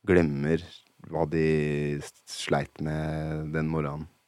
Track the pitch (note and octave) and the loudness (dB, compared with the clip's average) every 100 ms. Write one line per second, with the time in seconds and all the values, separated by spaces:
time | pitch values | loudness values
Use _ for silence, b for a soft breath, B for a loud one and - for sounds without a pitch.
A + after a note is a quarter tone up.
0 | - F2+ D#2+ C#2 D2 E2 F2 - _ _ | 6 6 6 2 0 0 -2 -20 _ _
1 | - D#2 D#2+ D#2+ D#2 D#2 D2+ D2 D2 D2 | -8 -2 0 2 4 2 2 0 -2 -4
2 | - _ - - - C#2+ C#2+ - D2+ D#2 | -8 _ -16 -12 0 0 0 -8 -6 -4
3 | D#2 D#2 D#2 D#2 D#2 D#2 D#2 D#2+ D2 D2 | -4 -4 -4 -6 -4 -2 0 -2 -2 -6
4 | D#2 _ | -12 _